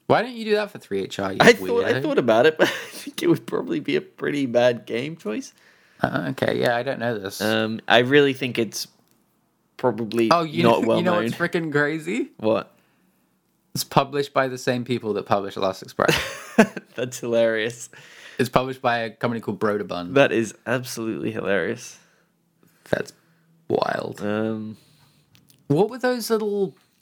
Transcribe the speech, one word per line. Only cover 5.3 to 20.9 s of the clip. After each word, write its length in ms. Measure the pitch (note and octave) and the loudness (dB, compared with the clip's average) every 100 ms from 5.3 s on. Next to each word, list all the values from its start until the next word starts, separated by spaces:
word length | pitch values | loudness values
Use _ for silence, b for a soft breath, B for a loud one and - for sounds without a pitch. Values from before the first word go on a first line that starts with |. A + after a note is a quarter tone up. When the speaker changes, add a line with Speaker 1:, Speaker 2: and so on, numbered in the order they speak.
| A3 C4+ _ b b b b | -8 -10 _ b b b b
Speaker 1:
Uh, 260 | - - C#3+ | -4 -2 -4
okay, 280 | C3 A2+ A#2 | -2 -2 0
yeah, 160 | B2+ A#2+ | 0 0
I 80 | |
don't 160 | B2+ C3+ | -4 -4
know 180 | A#2 A2 | -4 -4
this. 220 | F#2+ - | -6 -4
Speaker 2:
Um, 380 | G#2+ A2 A2 A2 - | 0 0 0 -4 4
I 120 | A#2 | 4
really 340 | B2 C#3+ C#3 | 8 6 6
think 240 | B2+ C3 A#2 | 2 -4 -2
it's 300 | A2 - - _ _ _ _ _ _ _ _ - | -4 -4 -12 _ _ _ _ _ _ _ _ -4
probably 520 | C3 G#2+ A2+ A#2 A2+ | -2 -2 -4 0 2
Speaker 1:
Oh, 100 | E3+ | 2
you 200 | E3 E3 | 0 2
Speaker 2:
not 180 | A#2+ A#2 | 4 4
Speaker 1:
know, 60 | - | 4
Speaker 2:
well 100 | A2+ | 2
Speaker 1:
you 60 | |
know 100 | F3 G#2 | 2 0
Speaker 2:
known. 100 | A2+ | -2
Speaker 1:
what's 100 | - | -2
frickin' 360 | F3 F3 D#3+ | -2 -2 -2
crazy? 580 | D3 D3 D#3+ D#3 A3 D4+ - | 0 0 -2 -4 -4 -4 -2
Speaker 2:
What? 360 | A2 A2 - _ _ _ _ _ _ _ _ _ _ - | 0 0 -2 _ _ _ _ _ _ _ _ _ _ -10
Speaker 1:
It's 80 | |
published 500 | - - C3+ C#3+ C#3 | -2 0 0 -2 -2
by 140 | C#3 C3+ | 0 -2
the 100 | B2+ | -2
same 260 | - B2 | -2 -2
people 300 | B2 A#2+ A2 | -2 -4 -2
that 140 | G2+ F#2 | -4 0
published 300 | G#2 G2 - | 0 0 -2
Lost 260 | F#2+ F#2+ | -2 -2
Express. 720 | - - - D#3 - - - - G3+ - | -8 0 2 2 0 -10 -6 4 4 4
Speaker 2:
<laughs> 140 | - - | -14 -8
That's 240 | B2+ B2 | -8 -6
hilarious. 680 | B2 A#2 A#2 A2 A2 B2 - B B B B B | -2 2 2 2 -2 -6 -16 B B B B B
Speaker 1:
It's 100 | B2 | 2
published 320 | C3+ C3 C3 | 2 0 -2
by 180 | B2 A#2 | -2 0
a 100 | A2+ | -4
company 300 | A2 B2 A#2 | -4 -4 -4
called 180 | G#2 G2 | -6 -2
Broderbund. 560 | A2 G#2 F#2+ F2+ F2 A2 | 0 -2 -4 -6 -2 4
Speaker 2:
That 160 | C#3 | 4
is 240 | G#2 A2 - - | 4 -2 -6 -4
absolutely 640 | B2+ B2 | -4 -4